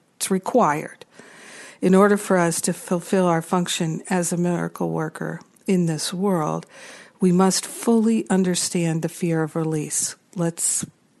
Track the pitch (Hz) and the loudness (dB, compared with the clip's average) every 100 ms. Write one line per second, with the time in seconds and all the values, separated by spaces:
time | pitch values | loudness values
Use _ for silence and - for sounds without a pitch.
0 | _ - - 190 - 247 170 147 - - | _ -8 -2 -2 2 2 4 2 -6 -14
1 | - - - - - - - - 190 185 | -20 -20 -20 -20 -20 -20 -20 -2 4 6
2 | 202 202 - 185 170 165 - 170 - 175 | 6 4 2 2 2 0 -4 -6 -4 -4
3 | - 190 180 165 165 185 175 - 165 160 | 0 2 2 2 0 -2 0 -2 -4 -4
4 | - 185 170 175 175 170 165 - 170 165 | -4 -2 -2 0 0 -2 -4 -4 -4 -4
5 | 156 - 160 165 - _ - 185 170 151 | -6 -8 -10 -10 -14 _ -2 0 2 -2
6 | - 180 202 180 151 170 - - - - | -4 -4 0 0 0 -4 -8 -18 -20 -20
7 | - - 185 180 190 190 - - - 226 | -20 0 2 6 4 2 -4 -6 2 2
8 | 214 220 - 190 185 175 - 180 165 160 | 4 2 2 0 2 0 -2 -2 0 -2
9 | 165 - 170 165 156 165 160 156 147 - | -4 -4 -2 0 -2 -2 -2 -2 -4 -4
10 | - - _ 190 170 165 - - - - | -6 -8 _ -6 -4 -2 -4 -4 -6 -14
11 | _ _ | _ _